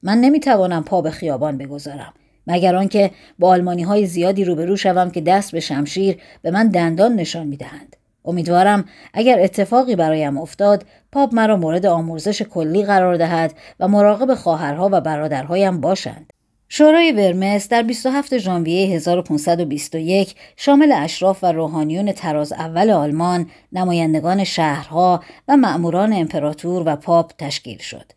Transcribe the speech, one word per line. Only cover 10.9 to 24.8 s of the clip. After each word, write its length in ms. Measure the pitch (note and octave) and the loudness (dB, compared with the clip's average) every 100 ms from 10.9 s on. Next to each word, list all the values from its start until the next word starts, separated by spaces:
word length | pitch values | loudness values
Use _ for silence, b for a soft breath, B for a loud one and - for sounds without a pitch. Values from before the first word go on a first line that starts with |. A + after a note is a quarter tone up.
| b b | b b
پاپ 220 | C#4 C#4 | -2 0
مرا 240 | A3+ A3 G#3 | 2 2 2
مورد 280 | E3 E3+ F#3+ | 0 0 2
آمرزش 560 | E3+ E3 E3 E3+ G#3 | 0 -2 -6 -6 -4
کلی 420 | G#3+ F3+ D#3+ F3 | -6 -4 -2 -2
قرار 340 | G3+ G3 F#3 F3 | 2 2 2 2
دهد 360 | E3 E3+ E3 - B B | 0 0 -2 -6 B B
و 80 | F#3+ | 0
مراقب 480 | G3+ G#3 G#3 C4 B3+ | 4 4 4 0 0
خواهرها 540 | - D#3+ D#3 D3 F#3+ | 0 -2 -2 -2 0
و 100 | G3 | 0
برادرهایم 800 | D#3+ D3+ D3+ C#3+ C#3 F3+ G3 F3+ | 0 -4 -4 -4 -4 0 0 0
باشند. 520 | D3+ F#3+ - - - _ _ _ _ | -2 -2 -6 -14 -20 _ _ _ _
شورای 420 | - D4+ D#4 E4 | 4 6 6 4
ورمس 560 | A#3 G3 F3+ F#3+ G3+ G3 | 2 2 2 -2 -2 0
در 160 | A#3 | -2
بیست 220 | A3+ A#3+ C4 | 0 -2 -2
و 40 | |
هفت 280 | C4+ C#4 B3+ | -2 -2 -4
ژانویه 580 | F#3+ F3+ D#3+ F3 G3 F3 | -2 -2 -2 0 0 -2
هزار 220 | D#3 F3 | 0 -2
و 40 | |
پونصد 380 | F3 D3+ D3 E3+ | 0 -4 0 -2
و 60 | E3 | -2
بیست 300 | C#3+ - E3 | -6 -8 -8
و 20 | |
یک 380 | D#3+ F#3+ F#3+ - B B | -2 0 0 -6 B B
شامل 360 | - C#4 D4+ A3+ | 2 4 6 4
اشراف 480 | D3 - F#3 F#3+ | 0 -2 -2 0
و 80 | F#3 | 0
روحانیون 600 | D#3+ D#3+ D#3 D#3 D#3+ G3+ | 0 -2 -2 -2 -2 -4
تراز 420 | F#3+ F3 D3+ D3 | -4 -4 -4 -4
اول 360 | - D#3+ D#3+ G#3 | -6 -6 0 2
آلمان، 600 | F#3+ D3 D3+ E3+ F3+ E3+ B B | 2 0 -2 0 -2 -4 B B
نمایندگان 720 | F#3 F#3 E3+ E3 D#3 D#3 F#3+ | -6 -2 0 0 0 0 -2
شهرها 800 | F#3+ - D#3+ C#3+ | -2 -2 -2 -2